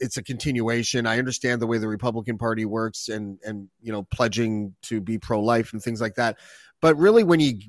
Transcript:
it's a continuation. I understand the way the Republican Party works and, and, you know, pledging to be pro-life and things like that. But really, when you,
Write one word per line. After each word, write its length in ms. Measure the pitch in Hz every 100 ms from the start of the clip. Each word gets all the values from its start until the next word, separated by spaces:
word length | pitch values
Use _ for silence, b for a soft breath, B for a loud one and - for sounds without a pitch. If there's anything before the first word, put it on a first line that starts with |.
it's 160 | 131 -
a 60 |
continuation. 800 | 104 123 151 123 113 117 113 127 113
I 120 | 117
understand 440 | 127 123 123 120
the 60 | 113
way 100 | 113
the 100 | 110
Republican 500 | 104 123 113 110 110
Party 280 | 117 110 107
works 440 | 110 113 - -
and, 300 | 107 101 98 110
and, 240 | 104 98 _
you 100 | 113
know, 100 | 104
pledging 720 | 95 - 117 104 110 107 101 -
to 160 | - 110
be 180 | 95 110
pro-life 540 | - 110 110 117 110
and 100 | 110
things 200 | 120 110
like 140 | 113 123
that. 220 | 117 - B B B -
But 160 | 160 151
really, 260 | 190 226
when 160 | 185 165
you, 180 | 143 107